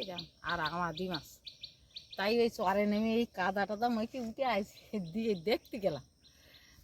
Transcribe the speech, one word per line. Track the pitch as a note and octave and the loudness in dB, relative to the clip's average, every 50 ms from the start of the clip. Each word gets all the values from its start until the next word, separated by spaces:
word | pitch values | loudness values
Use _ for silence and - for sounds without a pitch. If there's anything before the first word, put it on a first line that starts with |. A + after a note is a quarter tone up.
এরকম, | A#3+ F#3+ F3 E3+ E3 D#3 - _ - D#3 | -6 -6 -8 -10 -12 -14 -16 _ -6 -4
আর | E3+ E3+ D#3+ | -2 0 0
আমাদি | D3+ D#3+ F3 F3 E3+ D#3 D#3 F#3 F#3 F3+ | -2 0 0 -2 -2 -2 -4 -4 -4 -4
মাছ। | D3 - - - - _ - - - - - - _ - _ _ - - - - | -6 -8 -10 -18 -20 _ -20 -18 -16 -18 -18 -18 _ -20 _ _ -20 -18 -12 -6
তাই | - F#3+ G#3 A3+ A#3 A3+ | -2 0 2 4 4 4
ওই | A#3 - - | 4 2 2
চরে | G#3 F3+ G3 G3+ G#3 | 2 2 4 4 4
নেমে | G#3 G#3 G#3 A3 A3+ A3+ A#3 | 4 4 2 2 2 2 2
এই | A#3 - - - | 2 0 -2 -2
কাদা | F3+ F#3+ F#3+ G#3 G3 | 0 0 2 2 0
টাদা | F#3 G#3+ G3+ A#3 A#3+ A#3+ | 0 0 0 0 0 2
মেখে | G#3+ A3 A#3 - C4 A#3+ A3+ | 0 -2 -2 -4 -6 -6 -6
উঠে | A3 - C4+ B3 A3 | -4 -2 0 2 2
আইছে, | G3+ G#3 - - - - - - G#3+ F3+ E3 E3 | 0 0 -2 -6 -14 -14 -8 -6 -6 -4 -4 -4
দিয়ে | A3 A3+ A3+ G#3 F3 D#3 G#3 | -2 0 0 0 0 2 0
দেখতে | A3+ - - - - A#3+ F#3+ | 0 0 0 -6 -8 -2 0
গেলাম। | F3+ D3+ C3 - - _ _ _ - _ _ - - - - - - - - | 0 0 -2 -4 -12 _ _ _ -20 _ _ -20 -20 -20 -20 -20 -20 -20 -20